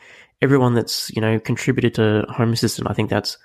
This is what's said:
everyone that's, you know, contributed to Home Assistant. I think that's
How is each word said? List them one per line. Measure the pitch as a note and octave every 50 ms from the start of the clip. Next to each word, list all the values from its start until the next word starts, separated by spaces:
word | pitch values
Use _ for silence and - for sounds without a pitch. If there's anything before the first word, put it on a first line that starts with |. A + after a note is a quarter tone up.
| - - - - - _ _ _
everyone | - C3 C#3 C#3 B2+ B2 A#2+
that's, | A#2 G#2+ - - - - -
you | - A2
know, | A2 A2 A2+ A2
contributed | - - A#2+ - - - B2+ B2 A#2+ A#2+ -
to | - A2 G#2+ G#2+ G#2+ - -
Home | - - A#2 A2+ A#2
Assistant. | A2+ - A2 - - - -
I | G#2
think | - G#2+ G2
that's | G2 G2+ - - - - _